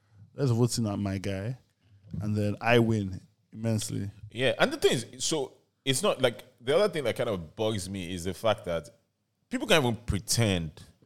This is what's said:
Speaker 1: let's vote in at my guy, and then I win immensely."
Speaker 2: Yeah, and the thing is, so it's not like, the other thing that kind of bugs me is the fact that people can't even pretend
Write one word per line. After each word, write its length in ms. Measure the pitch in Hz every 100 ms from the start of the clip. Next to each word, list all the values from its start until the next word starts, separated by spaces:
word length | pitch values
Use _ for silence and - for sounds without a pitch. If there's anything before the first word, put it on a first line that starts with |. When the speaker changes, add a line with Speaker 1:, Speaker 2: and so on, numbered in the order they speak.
| _ - - -
Speaker 1:
let's 160 | 139
vote 260 | 117 120 -
in 100 | 110
at 120 | 101
my 180 | 101 95
guy, 400 | 98 98 104 131 _ _ _ - - -
and 140 | 107 107
then 200 | 104 101
I 180 | 113 120
win 420 | 113 113 98 92 - _ _
immensely." 560 | - 113 110 - 110 101 - -
Speaker 2:
Yeah, 220 | 110 127 -
and 120 | 202
the 60 | 294
thing 140 | 403
is, 120 | - - 127
so 300 | - 151 135 - _ _ 135
it's 180 | 131
not 180 | 202 131
like, 220 | 127 110 - _
the 140 | 120 156
other 140 | 208
thing 140 | 165 123
that 100 | 104
kind 140 | 120
of 260 | 98 78 -
bugs 340 | 110 110 90
me 240 | 98 85
is 120 | 92 87
the 80 |
fact 320 | 90 110 101 -
that 240 | 85 78 - _ _ _ _ _
people 180 | 254 269
can't 160 | 180
even 120 | 123 107 -
pretend 640 | 101 - - 113 92 80 - - _